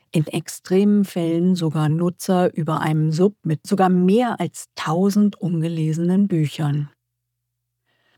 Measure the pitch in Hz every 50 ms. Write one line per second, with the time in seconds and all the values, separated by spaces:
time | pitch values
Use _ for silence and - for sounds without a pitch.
0 | _ _ - 165 151 - - 170 - - - - - - 185 190 208 208 208 208
1 | 196 - - 180 170 165 165 170 175 185 185 175 160 156 143 156 156 151 156 165
2 | 175 175 170 - - - 185 180 180 - - - 156 160 156 147 160 156 156 156
3 | 156 160 156 156 180 214 202 _ - 165 151 - - - 202 196 190 185 185 180
4 | 180 185 202 233 254 233 - - 175 160 - - - _ - - - 156 156 175
5 | 196 202 190 208 208 202 - - - 165 180 160 160 170 170 160 156 156 156 165
6 | 170 175 185 196 202 196 185 160 151 139 - - 156 143 143 151 147 - _ _
7 | _ _ _ _ _ _ _ _ _ _ _ _ _ _ _ _ _ _ _ _
8 | _ _ _